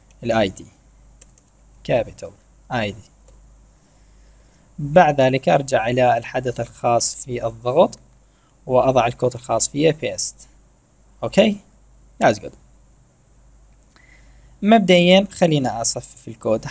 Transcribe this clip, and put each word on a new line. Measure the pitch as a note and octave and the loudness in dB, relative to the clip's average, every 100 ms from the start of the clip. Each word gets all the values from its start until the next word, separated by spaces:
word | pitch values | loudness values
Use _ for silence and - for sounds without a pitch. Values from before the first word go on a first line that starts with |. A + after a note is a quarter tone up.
| _ _ | _ _
ال | A#2+ | -4
آي | A2+ G2 | -2 -2
دي. | - - _ _ _ - - - _ _ _ _ _ - | -6 -18 _ _ _ -20 -20 -20 _ _ _ _ _ -4
capital | B2+ G#2+ - F2 - _ _ - | -4 -4 -10 -18 -20 _ _ -10
آي | B2+ G#2 | -8 -6
دي. | G2 - _ _ - - - _ _ _ _ _ _ _ _ _ _ _ - | -10 -18 _ _ -20 -20 -20 _ _ _ _ _ _ _ _ _ _ _ -12
بعد | C#3+ E3 D#3 C#3 | 2 4 4 4
ذلك | C3 C3 - | 0 0 0
أرجع | D#3+ C3+ C3 A2 | 0 0 -2 -2
إلى | B2+ B2 A#2 | 0 0 0
الحدث | A#2 C3 B2 A#2+ | -4 -8 -6 -8
الخاص | A#2 - A#2+ A#2 - - | -10 -6 -2 0 0 -4
في | C#3 A#2+ A2+ | -8 -8 -8
الضغط | A2+ A#2+ C#3 - - _ _ _ _ _ _ - | -8 -2 0 0 -2 _ _ _ _ _ _ -2
وأضع | B2+ B2+ B2+ A#2 | 2 2 2 0
الكود | - B2+ | -2 -4
الخاص | A#2+ - A2+ - | -6 -6 -2 -2
فيه | C#3+ D#3+ | 0 0
paste. | D#3 - F#2 - - - _ _ _ _ _ _ _ | 0 -6 -6 -8 -10 -20 _ _ _ _ _ _ _
أوكي، | A#2 - G#3+ G3+ - _ _ _ _ - | -2 2 2 0 -10 _ _ _ _ -2
that's | C#3 G#2 | 0 0
good. | - - _ _ _ _ _ _ _ _ _ _ _ _ _ _ _ - - - - _ | -6 -20 _ _ _ _ _ _ _ _ _ _ _ _ _ _ _ -20 -20 -20 -20 _
مبدئيا | G3+ A3+ F3+ F3+ F3 F#3 G3 | 4 4 6 4 6 4 4
خلينا | - F3 D3+ B2 A2+ | 0 0 2 -2 -2
أصفف | A#2 B2 - - - | -4 -4 -8 -16 -18
الكود، | A2 A2+ A2 - | -8 -2 -2 2